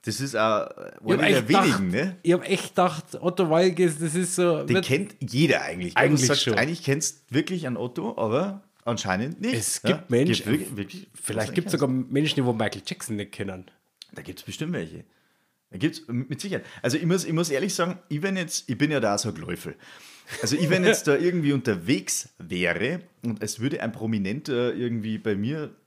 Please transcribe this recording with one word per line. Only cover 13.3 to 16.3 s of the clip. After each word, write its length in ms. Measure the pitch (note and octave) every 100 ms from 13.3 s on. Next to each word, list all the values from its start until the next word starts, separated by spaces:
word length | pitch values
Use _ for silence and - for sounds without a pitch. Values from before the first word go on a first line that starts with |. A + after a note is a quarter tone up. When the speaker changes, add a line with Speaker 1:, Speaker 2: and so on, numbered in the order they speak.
Speaker 2:
kennen. 340 | - G2 F#2 F#2 _ _ _ -
Speaker 1:
Da 80 | -
gibt's 220 | - F2
bestimmt 300 | - F#2 D#3
welche. 320 | D3+ E2 E2 C#2+ _ _ _ _ _ _
Da 60 | F#2
gibt's 240 | D3+ - -
mit, 220 | A#2+
mit 120 | B2